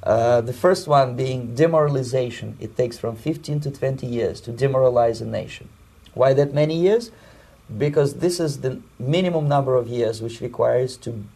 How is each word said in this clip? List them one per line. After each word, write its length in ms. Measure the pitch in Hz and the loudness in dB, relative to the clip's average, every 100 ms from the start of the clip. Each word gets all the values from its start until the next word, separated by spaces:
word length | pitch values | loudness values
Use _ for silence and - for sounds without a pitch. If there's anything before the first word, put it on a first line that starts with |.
Uh, 380 | - 110 117 123 | 2 2 4 2
the 120 | 117 | 0
first 340 | 131 180 185 - | 0 2 2 2
one 280 | 147 131 123 | 4 4 0
being 400 | 131 131 117 120 | -4 -4 -6 2
demoralization. 1000 | 165 160 147 139 123 131 123 - - - | 4 4 2 0 -2 -2 -2 -6 -12 -12
It 180 | 107 - | -14 -2
takes 200 | 123 - | -2 -2
from 160 | 117 110 | -8 -6
fifteen 440 | 147 156 - 147 | -6 -6 -4 -4
to 100 | 147 | -4
twenty 340 | 139 135 131 123 | -4 -4 -4 -6
years 340 | 120 101 87 | -2 -2 -4
to 100 | - | -10
demoralize 680 | 117 135 131 127 123 117 113 | -2 0 4 4 4 2 0
a 40 | 113 | -6
nation. 440 | 110 - - - - - - - | -6 -8 -14 -20 -20 -20 -20 -16
Why 200 | - 131 | 0 2
that 200 | 135 143 | 4 2
many 260 | 143 151 160 | 2 0 2
years? 300 | 180 220 233 - - - - _ _ 110 | 2 2 -2 -18 -20 -20 -20 _ _ -4
Because 400 | 147 147 143 - | 0 2 0 2
this 240 | 175 175 | -2 0
is 220 | 165 139 | -2 -2
the 180 | 131 127 - _ | -6 -6 -14 _
minimum 480 | 131 165 185 165 151 | -2 0 2 0 2
number 280 | 143 131 127 | 2 2 0
of 120 | 117 | 0
years 340 | 120 113 110 | -2 -2 -2
which 200 | 113 - | -6 -8
requires 560 | 120 - - 120 131 - | -10 0 2 2 0 -6
to 260 | - 113 101 | -10 -10 -12